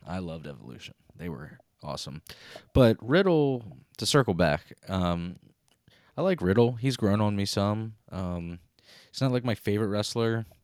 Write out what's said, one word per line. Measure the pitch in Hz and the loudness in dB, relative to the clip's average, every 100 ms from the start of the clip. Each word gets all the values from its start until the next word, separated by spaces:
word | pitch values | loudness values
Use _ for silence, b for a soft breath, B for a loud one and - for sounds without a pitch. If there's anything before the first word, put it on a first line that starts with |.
| - | -10
I | 90 | -8
loved | 87 80 73 | -8 -10 -12
Evolution. | 67 53 64 - - _ - | -16 -16 -18 -18 -20 _ -14
They | 87 | -12
were | 67 - - _ _ | -10 -14 -20 _ _
awesome. | - 69 - 71 - B B B B | -12 -10 -10 -14 -16 B B B B
But | - 120 110 | 4 6 4
Riddle, | 110 160 196 160 143 127 107 - _ - | 2 2 4 4 2 -2 -8 -18 _ -8
to | 110 | 2
circle | 147 123 85 | 2 4 2
back, | 85 78 - - - | 2 2 -4 -20 -6
um, | 95 90 85 87 92 _ _ _ _ _ b b - | -2 0 -2 -4 -12 _ _ _ _ _ b b -4
I | |
like | 180 175 | -2 0
Riddle. | 90 101 120 | 4 6 4
He's | 120 131 123 | 2 -2 0
grown | 107 104 | 2 4
on | 107 101 | 2 0
me | 98 | -2
some. | - 101 107 110 110 - | 0 0 0 -4 -12 -14
Um, | 90 90 87 85 87 - _ B B B | -8 -6 -6 -6 -12 -16 _ B B B
he's | - | -4
not, | 135 | -2
like, | 123 | 0
my | 120 107 | -2 -2
favorite | - 104 107 | 0 0 0
wrestler. | 104 104 120 113 113 113 - | 0 -2 -2 0 -2 -6 -14